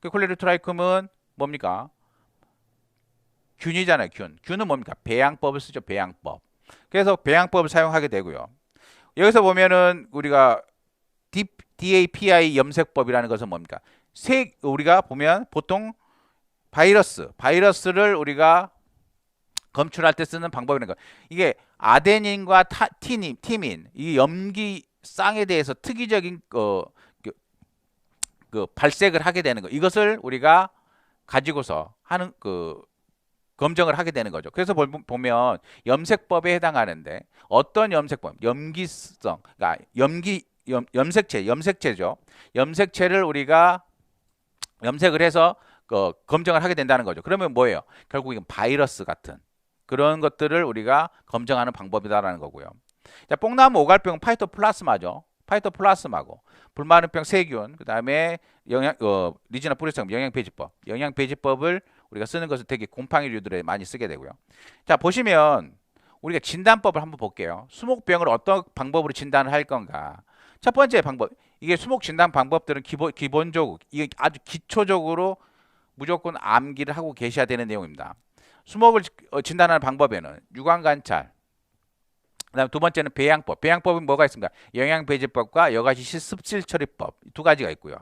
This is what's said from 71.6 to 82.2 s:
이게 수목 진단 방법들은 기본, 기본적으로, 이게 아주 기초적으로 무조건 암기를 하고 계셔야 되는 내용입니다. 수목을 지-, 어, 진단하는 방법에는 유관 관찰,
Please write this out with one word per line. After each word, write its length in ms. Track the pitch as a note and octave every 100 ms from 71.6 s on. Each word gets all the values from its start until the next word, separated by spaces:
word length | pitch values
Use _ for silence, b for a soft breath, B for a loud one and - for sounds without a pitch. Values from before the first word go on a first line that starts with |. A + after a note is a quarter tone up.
이게 160 | D3+ E3+
수목 260 | A#3+ B3+
진단 300 | - D#3+ F3
방법들은 500 | C#3 C3 D#3+ - C#3
기본, 300 | - D3 D#3+
기본적으로, 640 | - C#3 D3 E3 D#3+ C#3+ D#2+ _
이게 160 | D3 D3+ -
아주 240 | D3+ D3
기초적으로 920 | - D#3+ - A3 G3 F#3 D#3 E3 F#3 F#3 _ _ _ _ _
무조건 400 | - C#3+ F3 E3+ D#3+
암기를 560 | G#2 A2+ C#3 C3+ C#3+ D3+
하고 160 | D#3+
계셔야 320 | B2+ A#2+ C3
되는 240 | B2 B2 A2+
내용입니다. 480 | G#2+ E2 D2+ - - _ _ b b
수목을 380 | b G#3 A#3 A3+
지-, 80 | F3 _ -
어, 100 | C#3
진단하는 380 | - F3 E3+ D#3+
방법에는 600 | C3 C#3 C#3+ G2 D2+ D#2 _ B2
유관 260 | C#3+ E3+
관찰, 480 | D#3 C#3+ - E2+ C2+ _ _ _ _ _ _ _ _ _